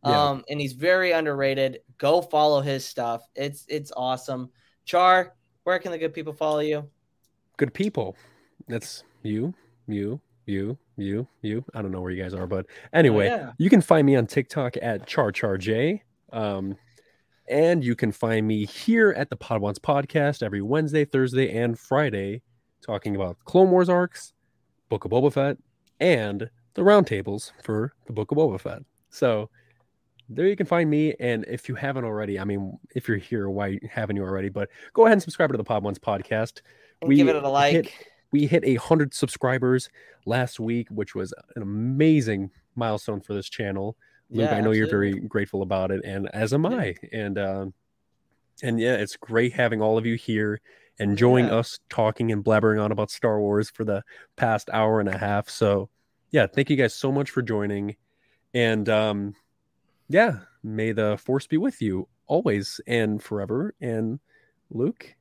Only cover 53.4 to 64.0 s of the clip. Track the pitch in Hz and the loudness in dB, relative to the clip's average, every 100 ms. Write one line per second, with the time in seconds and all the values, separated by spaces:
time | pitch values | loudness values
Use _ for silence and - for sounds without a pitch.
53.4 | 101 104 110 - 107 98 - - - - | 0 0 -2 -6 -4 -4 -6 -20 -20 -2
54.4 | 120 107 - 110 110 110 101 95 101 101 | 0 0 -2 0 2 2 0 -2 -2 -2
55.4 | - - 107 101 95 _ _ _ _ 151 | -4 -2 0 2 -2 _ _ _ _ 2
56.4 | 101 - 139 135 120 - 135 139 139 - | 2 0 0 2 0 0 -2 -2 -2 -4
57.4 | 117 107 104 101 101 101 _ _ _ _ | -4 -2 -2 -4 -6 -10 _ _ _ _
58.4 | _ 123 117 110 107 107 107 101 101 101 | _ 0 2 2 2 2 2 -2 -6 -10
59.4 | _ _ _ _ _ _ _ 160 226 120 | _ _ _ _ _ _ _ 2 2 0
60.4 | - _ 110 107 110 107 107 104 - 135 | -10 _ -10 -4 -2 0 0 -2 -2 -4
61.4 | - 156 247 - 107 95 92 _ _ 151 | 0 -2 -2 -4 -4 -4 -8 _ _ 0
62.4 | 214 101 98 - - 120 110 107 - 104 | 0 -2 -4 -10 -4 0 0 -2 -6 -8
63.4 | 98 113 202 - 127 113 | -4 -4 -6 -8 -6 -4